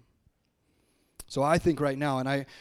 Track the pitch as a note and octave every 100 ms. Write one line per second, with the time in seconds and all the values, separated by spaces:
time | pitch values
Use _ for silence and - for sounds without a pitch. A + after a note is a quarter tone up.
0 | _ _ _ _ _ _ _ _ _ _
1 | _ _ - - C#3 E3+ F3+ D3 D3 C3+
2 | D3 C3+ C3 C#3 C3+ -